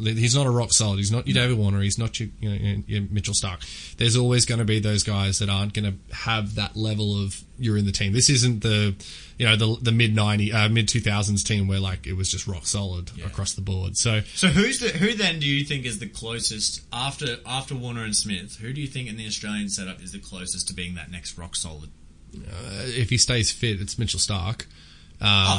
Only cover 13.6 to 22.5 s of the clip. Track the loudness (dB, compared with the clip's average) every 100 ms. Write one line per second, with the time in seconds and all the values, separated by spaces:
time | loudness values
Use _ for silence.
13.6 | -4 -2 -2 0 2 2 0 2 4 6
14.6 | 4 2 -2 2 0 2 0 0 0 0
15.6 | 0 -4 -4 -6 -8 -10 -8 -4 -4 -2
16.6 | -4 -4 -8 -6 -6 -4 -6 -6 -6 -8
17.6 | -6 -8 -6 -6 -2 -2 -2 -4 -8 -12
18.6 | -10 -8 -8 -8 -8 -8 -8 -6 -6 -4
19.6 | -4 -4 -6 -10 -12 -14 -12 -10 -8 -6
20.6 | -6 -6 -8 -8 -10 -12 -12 -12 -10 -8
21.6 | -8 -10 -16 -18 -20 -20 -20 -18 -14